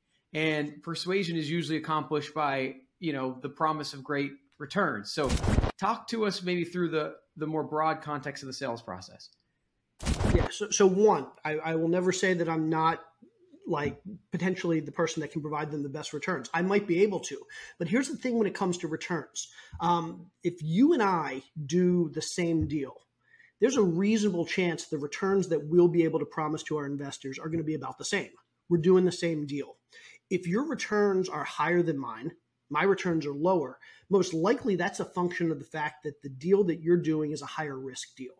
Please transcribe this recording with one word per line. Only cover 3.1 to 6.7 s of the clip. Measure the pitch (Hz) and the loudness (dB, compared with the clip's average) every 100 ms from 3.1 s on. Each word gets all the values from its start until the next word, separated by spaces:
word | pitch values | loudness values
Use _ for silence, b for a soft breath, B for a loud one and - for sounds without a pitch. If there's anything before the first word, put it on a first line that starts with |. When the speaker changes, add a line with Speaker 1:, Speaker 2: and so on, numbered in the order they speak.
Speaker 1:
know, | 139 131 127 | -4 -4 -6
the | 139 | -10
promise | - 160 156 143 | -2 0 0 -6
of | 139 | -10
great | 131 139 139 139 _ - | -4 -4 -4 -8 _ -16
returns. | 143 208 170 107 - | -6 -2 0 -2 -6
So | 160 131 - - - - - | -2 0 0 2 2 2 0
talk | 196 226 - | -2 -2 -4
to | 226 208 | -2 -2
us | 185 | -2
maybe | 180 180 | -2 -2
through | 165 | -2